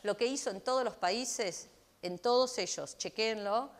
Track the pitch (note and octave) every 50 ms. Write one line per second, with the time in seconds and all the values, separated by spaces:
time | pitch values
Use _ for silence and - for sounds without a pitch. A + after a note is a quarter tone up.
0 | - G#3 G3+ - A#3+ B3 C4+ C4+ - A#3+ F#3+ F#3+ - B3 B3+ C4 B3 A3 - -
1 | - F3+ G3+ A#3 C4 - - - A3 F3+ - - - - - - _ _ _ _
2 | - F3+ F3+ F3 - A#3+ A#3+ B3 B3+ B3 - - F#3 F3 - E3+ C#3+ - - -
3 | - F3+ - - A3 A3 A3 G#3+ G3+ G3+ G#3 A#3 C#4 C#4+ - -